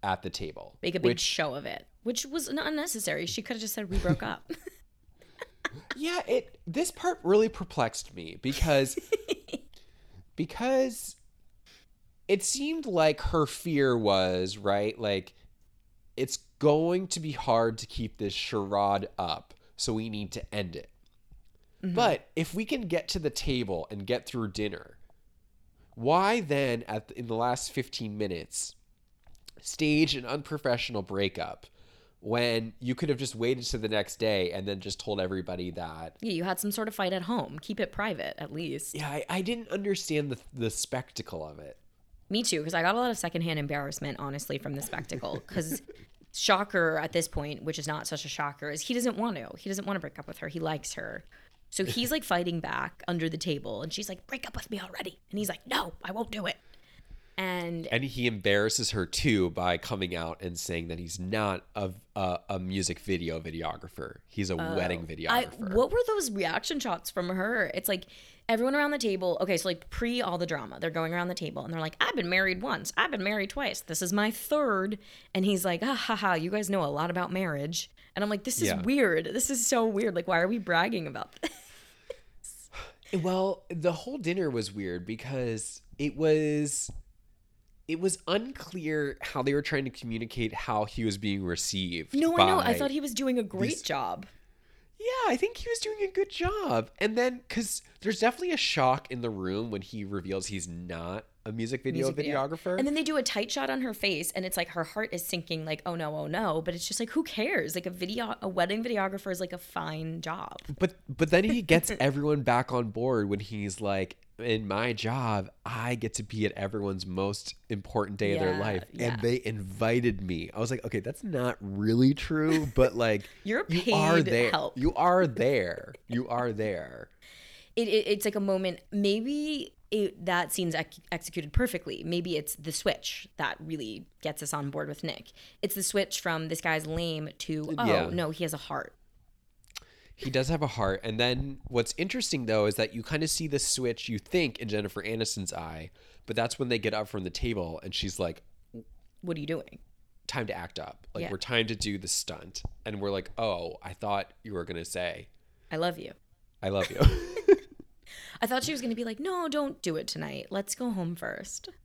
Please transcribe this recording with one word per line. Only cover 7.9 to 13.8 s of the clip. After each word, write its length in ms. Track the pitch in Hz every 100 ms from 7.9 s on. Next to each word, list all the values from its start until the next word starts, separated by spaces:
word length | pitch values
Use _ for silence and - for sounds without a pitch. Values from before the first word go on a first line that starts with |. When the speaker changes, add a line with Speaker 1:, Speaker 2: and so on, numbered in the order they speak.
| - -
Speaker 1:
me 240 | - 82 87
because, 540 | 123 139 160 143 135 - - 440 - - - - -
Speaker 2:
<laughs> 680 | - - - - - - -
Speaker 1:
because 800 | 160 - 247 262 262 220 - - - _ - - - - _ _ - _ -
it 140 | 196
seemed 440 | - 262 285 320 277
like 340 | 180 156 147
her 260 | - 165 147
fear 500 | - 175 147